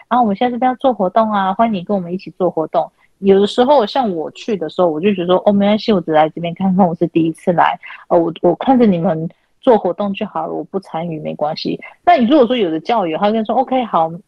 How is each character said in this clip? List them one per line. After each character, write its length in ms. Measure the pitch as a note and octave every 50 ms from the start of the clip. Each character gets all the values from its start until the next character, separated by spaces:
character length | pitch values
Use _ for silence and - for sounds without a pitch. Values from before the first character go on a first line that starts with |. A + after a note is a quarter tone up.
| _
：“啊， 140 | - A3+ B3+
我 60 | A#3+
们 60 | G#3 G3
现 140 | - B3
在 40 | B3 B3
这 20 |
边 120 | A3+ B3+ B3+
要 60 | B3+
做 180 | - - C4 A#3
活 160 | - F#3+ F#3
动 200 | - A3+ A3 G#3+
啊， 240 | G#3+ G3+ F#3+ F#3+ F#3+
欢 140 | - A#3
迎 60 | A#3 G#3+
你 100 | F3+ F3
跟 120 | - G#3
我 60 | F#3+
们 120 | F3 E3+ F3+
一 40 |
起 140 | F#3+ - D#3+
做 180 | - - F#3 E3+
活 160 | - D#3+ D#3
动。” 220 | - - E3 D#3 - _ _ _ _ _ -
有 180 | F#3+ G3 G3 G3
的 40 | G3+
时 200 | G3+ - B3 B3
候 200 | C4 D4 C4+ G#3
像 240 | G3+ - C#4 B3 G#3 F3
我 160 | D#3+ D3 C#3+
去 240 | - - - - G#3+
的 140 | F3 E3 D3+
时 120 | - -
候， 60 | F3+
我 100 | E3+ D3+ D3+
就 120 | F3+ G#3+ G3+
觉 60 | F3+
得 80 | E3+
说 160 | F3+ F3+ F3+ -
：“哦， 60 | G#3
没 140 | G3+ G3+ G3+
关 120 | G3+ G#3+
系， 140 | G#3 - -
我 80 | G#3+ F3
只 140 | E3 E3 D#3
来 160 | D3+ D#3 D#3
这 100 | - E3+
边 140 | E3+ E3+ E3
看 200 | - F#3+ F#3+ F#3
看， 100 | F#3+ G3
我 80 | E3+ E3+
是 100 | - F3
第 180 | D#3 - E3 D#3+
一 80 | E3 D#3+
次 180 | - - F#3+
来， 260 | E3+ D#3 C#3+ D3+ F3 - - - - - -
呃， 100 | - -
我， 160 | F3 E3 E3+ E3+ -
我 140 | - F3+ E3
看 240 | - - B3+ C4+ A#3+
着 60 | A#3+
你 120 | G#3 F3+
们 320 | E3+ E3 F#3+ D#3+ D#3+ E3 F#3 - _ _ _ _ _
做 180 | - C4 A3+
活 140 | G#3 - F3+
动 220 | E3+ - G#3 G3+ G3
就 120 | - A3
好 220 | F#3+ - D#3+ D#3+
了， 60 | E3 E3
我 100 | D#3+ D#3
不 160 | - - G3
参 260 | - - - D#3+ E3+
与 140 | F3 D#3 D3+
没 160 | D#3 D#3 D#3+
关 200 | - D3 D3+ D#3+
系。” 200 | - - - E3 - - - - _ -
那 100 | F4 F4
你 100 | C#4+ A#3
如 120 | G#3+ D#4
果 100 | D4+ A#3
说 80 | G#3 B3+
有 160 | A#3+ G3+ E3
的 80 | D#3+ D#3+
教 260 | D#3+ - A#3+ A3 F#3
友 120 | E3 D#3
他 120 | D#3 G3+ G#3
跟 120 | A3 A3+
你 40 | G#3+
说： 80 | - G#3+
“OK， 260 | B3 B3+ - C4 B3+ A#3+
好， 260 | - - E3+ D#3+ E3 E3 F3+ _